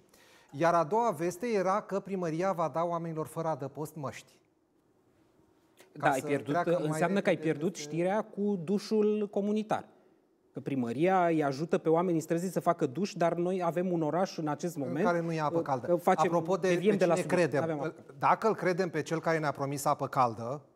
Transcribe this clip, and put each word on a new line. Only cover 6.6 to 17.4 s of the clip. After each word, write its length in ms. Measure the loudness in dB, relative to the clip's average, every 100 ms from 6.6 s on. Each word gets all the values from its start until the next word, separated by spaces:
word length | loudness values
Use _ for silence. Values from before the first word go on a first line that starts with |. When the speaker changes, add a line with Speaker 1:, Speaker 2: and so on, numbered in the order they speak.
| 2
Speaker 1:
mai 180 | 0 0
Speaker 2:
înseamnă 320 | 0 2 2
că 80 | 2
ai 60 |
Speaker 1:
repede 160 | 2 0
Speaker 2:
pierdut 220 | 0 -2
Speaker 1:
peste 180 | -6 -6
Speaker 2:
știrea 320 | -2 0 0
cu 380 | -4 -4 -2 -2
dușul 640 | -2 -2 0 2 2 2 -2
comunitar. 580 | -2 0 -2 -2 -4 -6 -20 _ _ _ _ _
Că 80 | -10
primăria 680 | -4 -2 -2 0 2 4 4
îi 180 | 2
ajută 340 | 0 -2 -2 0
pe 100 | 2
oamenii 320 | 2 2 0
străzi 320 | 0 -2 -2
să 80 | -2
facă 260 | 0 2 0
duș, 280 | -2 -4
dar 200 | 0 0
noi 280 | 0 -2 0
avem 300 | 0 0 0
un 100 | 0
oraș 360 | 0 0 0 -2
în 100 | -4
acest 280 | -4 -4 -4
Speaker 1:
În 60 | -4
Speaker 2:
moment, 180 | 0
Speaker 1:
care 160 | 2 2
nu 120 | 0
e 80 | -2
apă 180 | 0 0
Speaker 2:
uh, 60 |
Speaker 1:
caldă. 220 | 0 -2 0
Speaker 2:
că 100 | 2
facem, 360 | 4 4 4
Speaker 1:
Apropo 240 | 2 0 0
de 120 | 2
Speaker 2:
deviem 220 | 2 4
Speaker 1:
pe 60 | 4
Speaker 2:
de 80 |
la 100 | 4
Speaker 1:
cine 140 | 4 2
Speaker 2:
subiect. 220 | 2